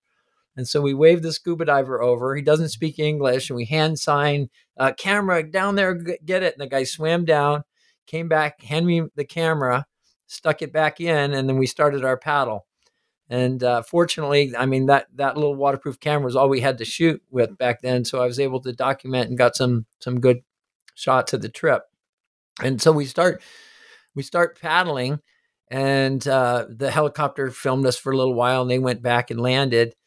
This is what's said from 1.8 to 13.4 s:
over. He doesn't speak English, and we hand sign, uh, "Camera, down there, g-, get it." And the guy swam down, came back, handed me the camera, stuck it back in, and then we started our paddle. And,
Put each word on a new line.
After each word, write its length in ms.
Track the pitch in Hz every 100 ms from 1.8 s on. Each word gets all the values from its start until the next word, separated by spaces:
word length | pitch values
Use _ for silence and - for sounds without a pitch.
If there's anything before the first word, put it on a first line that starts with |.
| 135 123
over. 340 | 123 120 127 143
He 60 |
doesn't 260 | 143 156 160
speak 300 | - 160 147
English, 500 | 151 151 135 127 -
and 80 | 123
we 80 |
hand 340 | 113 156 156 156
sign, 520 | - 147 147 143 135 _ _ -
uh, 160 | 131 135
"Camera, 440 | 190 208 196 170 156
down 280 | 190 196 202
there, 180 | 190
g-, 240 | 180 170 170 156
get 160 | 185
it." 100 | 185
And 60 | -
the 60 | 139
guy 180 | 135
swam 400 | 131 - 156 175
down, 380 | 165 151 143 147 - _ _ _ _
came 220 | 160 165
back, 320 | 156 151 -
handed 260 | 110 151 175
me 160 | 170 156
the 100 | 147
camera, 640 | 139 170 165 160 131 123 147 _ _ _ -
stuck 340 | - 165 151
it 140 | 156
back 260 | 156 156 -
in, 320 | 170 151 143
and 160 | 139 135
then 80 | 135
we 100 | 131
started 380 | - 151 139
our 140 | 131 127
paddle. 480 | 160 143 123 104 - _ _ _ _ _ -
And, 320 | 123